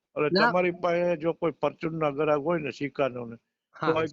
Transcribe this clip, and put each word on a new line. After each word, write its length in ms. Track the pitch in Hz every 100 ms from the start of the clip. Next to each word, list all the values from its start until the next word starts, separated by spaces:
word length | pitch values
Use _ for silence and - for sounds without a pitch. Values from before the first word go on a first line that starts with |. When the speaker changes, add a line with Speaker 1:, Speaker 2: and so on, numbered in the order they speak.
| _
Speaker 1:
એટલે 240 | 143 147
Speaker 2:
ના. 200 | 180 233
Speaker 1:
તમારી 200 | 180 180
પાસે 460 | 175 180 170 175 170
જો 160 | 160
કોઈ 180 | 156 165
પરચુનના 580 | - 147 135 165 160 151
ગ્રાહક 320 | 139 151 151
હોય 180 | 143 175
ને, 120 | 143
સિક્કાનો 540 | - 143 - 135 123 120
ને, 120 | 117 _ _ _ -
Speaker 2:
હા. 120 | 160
Speaker 1:
તોય 160 | 160 160